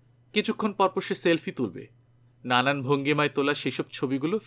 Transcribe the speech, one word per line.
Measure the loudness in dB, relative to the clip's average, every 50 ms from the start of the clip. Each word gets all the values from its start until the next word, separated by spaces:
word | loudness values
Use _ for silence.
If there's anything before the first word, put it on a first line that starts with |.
| _ _ _ _ _ _ -2
কিছুক্ষণ | -2 0 0 -2 -2 -4 -2 0
পরপর | 2 2 2 2 -2
সে | -4 -4 -4
সেলফি | 0 2 2 2 2 0 -4 -6
তুলবে, | -4 -4 -4 -4 -8 -14 -16 _ _ _ _ _ _ _ _ _ _ -4
নানান | 0 2 2 4 2 0 0 0
ভঙ্গিমায় | 0 0 2 2 2 2 2 2 0
তোলা | 0 0 0 0 0
সেসব | 0 -2 -4 -4 -4 -6 -8
ছবিগুলো | -6 -6 -4 -2 -2 -2 -2 -2 -2 -4 0